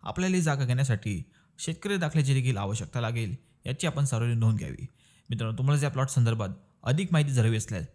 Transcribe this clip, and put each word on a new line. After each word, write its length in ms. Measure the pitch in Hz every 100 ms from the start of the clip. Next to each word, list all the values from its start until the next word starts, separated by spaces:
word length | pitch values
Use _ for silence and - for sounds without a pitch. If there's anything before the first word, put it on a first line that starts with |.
आपल्याला 320 | - 120 185 185
ही 60 |
जागा 240 | 160 139 127
घेण्यासाठी 580 | 123 135 110 110 95 - _ _ _
शेतकरी 380 | - 160 202 202
दाखल्याची 360 | 160 160 139
देखील 240 | 135 127 107
आवश्यकता 440 | 98 110 104 123
लागेल, 340 | 113 117 110 131 _ _ -
याची 220 | 135 165
आपण 160 | 143
सर्वांनी 320 | 139 117 120 117
नोंद 220 | 113 107
घ्यावी. 300 | 80 - - _ _ _ _
मित्रांनो, 280 | 117 113 113
तुम्हाला 240 | 131 147
या 60 | 143
प्लॉट 200 | 131 131
संदर्भात 400 | - 117 110 98 95 _ _
अधिक 240 | - 147 196
माहिती 180 | 165 147
जर 160 | 127 113
हवी 120 | 110
असल्यास 280 | - 98 -